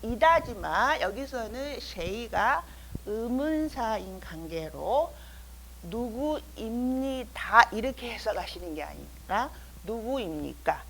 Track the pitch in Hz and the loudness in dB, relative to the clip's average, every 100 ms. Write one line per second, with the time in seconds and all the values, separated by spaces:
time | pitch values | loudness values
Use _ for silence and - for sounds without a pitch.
0 | 220 233 320 330 - 214 160 170 254 311 | -2 6 8 8 4 -4 0 4 4 4
1 | - 214 269 262 214 240 285 269 - - | 2 0 -4 -4 -4 -4 -6 -6 -8 -4
2 | 170 214 233 185 220 302 - - - - | -4 -4 -2 2 4 2 -2 -16 -14 -10
3 | - 214 233 254 302 311 311 277 226 214 | -4 -2 0 0 2 2 0 0 0 0
4 | 190 190 - 165 165 165 156 143 160 269 | -4 -10 -10 -10 -6 -6 -6 -4 2 2
5 | 330 - - - - - - - 170 214 | 2 -4 -14 -14 -14 -16 -14 -12 -6 -4
6 | 240 226 294 302 - - 226 240 254 262 | -2 0 0 0 -4 -8 -4 0 2 2
7 | 269 262 233 - - 220 - 214 262 - | 0 -2 -6 -8 8 10 10 6 -2 -2
8 | 240 220 220 180 175 180 180 156 147 143 | -8 -4 -2 -2 -4 -6 -6 -6 -8 -10
9 | - - - 202 277 - - - 180 226 | -14 -14 -2 0 0 -6 -16 -12 -6 -4
10 | 220 269 190 151 143 123 - 151 | -2 -2 -2 -4 -4 -2 -2 -2